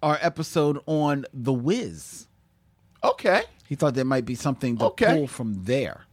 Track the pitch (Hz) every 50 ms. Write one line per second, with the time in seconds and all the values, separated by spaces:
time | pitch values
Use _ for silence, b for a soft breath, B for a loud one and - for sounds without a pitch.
0 | - 151 151 156 117 170 151 - 160 - - 175 151 147 147 143 - - 156 151
1 | 151 147 143 139 131 - - 135 120 123 135 123 120 143 190 247 233 101 82 78
2 | - - - - - _ _ _ _ _ _ _ _ _ _ _ _ _ _ _
3 | - - 523 - - 226 180 214 453 - - _ _ - 143 139 - 147 127 131
4 | 131 131 135 131 123 120 127 117 - 151 131 - - 127 120 113 113 113 - -
5 | 240 208 165 160 147 131 - - 123 113 104 95 92 95 123 139 131 82 - -
6 | - _